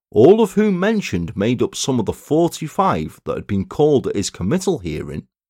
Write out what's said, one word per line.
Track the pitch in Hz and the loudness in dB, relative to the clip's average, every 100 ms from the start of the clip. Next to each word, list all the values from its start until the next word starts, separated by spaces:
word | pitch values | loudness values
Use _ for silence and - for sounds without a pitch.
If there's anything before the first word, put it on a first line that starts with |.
| _ | _
all | - 135 220 | 6 8 8
of | 220 | 4
whom | 196 214 180 | 2 2 2
mentioned | 196 220 - 92 82 90 | 0 -2 -2 -4 -4 -2
made | 107 120 | -2 0
up | 113 - | -2 -4
some | - 127 | -4 -2
of | 104 | -2
the | |
forty-five | 110 - 151 170 - 156 - 190 98 78 - - | -6 -2 0 0 -2 -12 -6 -4 -4 -6 -10 -10
that | - | -8
had | - | -4
been | 98 92 | -4 -4
called | - 151 135 95 | 0 2 2 0
at | 101 | -6
his | 95 | -6
committal | - 90 175 190 160 | -6 -4 -2 -2 -4
hearing, | 90 76 71 - - _ _ | -6 -8 -8 -12 -14 _ _